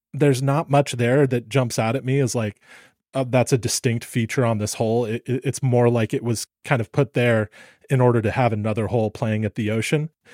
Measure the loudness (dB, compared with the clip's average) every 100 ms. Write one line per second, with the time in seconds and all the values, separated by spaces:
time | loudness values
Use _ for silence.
0 | _ 0 2 2 0 0 2 2 2 0
1 | 0 2 2 0 -2 -2 0 -2 -2 -2
2 | -2 0 0 -2 -4 -6 _ -20 -20 _
3 | _ -6 0 2 2 0 0 -2 -2 -2
4 | -4 -4 -2 0 0 0 -2 -2 0 0
5 | -2 -4 -4 -4 -4 -4 0 4 4 2
6 | 0 -2 -2 -4 -6 _ -2 -2 0 -2
7 | 0 2 2 2 0 -8 -20 _ -2 2
8 | 4 4 0 0 0 0 -2 -2 -2 0
9 | -2 -2 -2 -2 -2 -4 -2 -2 0 -2
10 | -2 -10 _